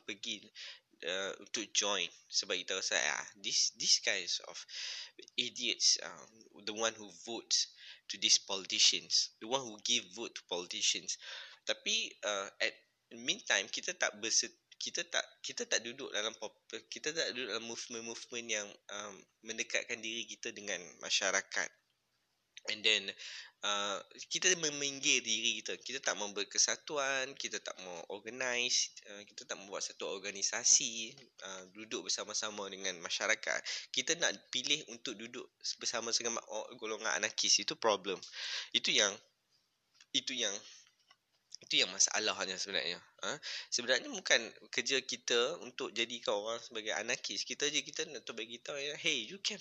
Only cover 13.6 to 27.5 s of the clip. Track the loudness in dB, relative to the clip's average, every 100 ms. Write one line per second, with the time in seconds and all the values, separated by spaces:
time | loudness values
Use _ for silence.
13.6 | 2 -2 -4 0 0 0 2 2 2 -2
14.6 | _ -10 -6 -4 -2 -2 -2 -6 -10 -6
15.6 | 0 0 0 -8 -4 -2 -2 -4 -10 -10
16.6 | -12 -12 -10 -6 -4 -2 -2 -2 -2 -4
17.6 | -4 -8 -8 -8 -8 -10 -8 -8 -2 -2
18.6 | -2 -10 -12 -8 -8 -12 -18 _ -8 -4
19.6 | -2 -2 -2 -4 -4 -6 -8 -8 -8 -8
20.6 | -6 -6 -6 -10 0 2 4 2 0 -2
21.6 | -2 -4 _ _ _ _ _ _ _ -12
22.6 | -6 2 6 6 4 -8 -10 -12 -12 -4
23.6 | 0 2 2 0 -4 -12 -4 2 4 4
24.6 | 2 0 -2 0 4 4 4 0 2 0
25.6 | -2 -6 -6 -4 0 0 0 -2 -2 2
26.6 | 2 2 -2 -2 0 0 -2 -4 -6